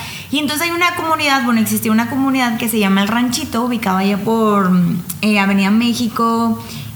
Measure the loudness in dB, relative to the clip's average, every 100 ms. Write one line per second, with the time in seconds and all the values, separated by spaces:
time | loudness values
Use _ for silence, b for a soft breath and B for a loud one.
0 | B B B -4 -2 -2 -2 0 0 0
1 | -2 0 2 2 2 2 2 0 0 0
2 | 0 0 0 2 0 -2 -2 0 2 2
3 | 2 0 0 -2 -4 -2 -2 -2 -2 0
4 | 0 0 0 0 2 2 4 4 2 0
5 | -4 -4 0 2 2 2 2 2 2 0
6 | -2 0 0 0 0 -2 B B B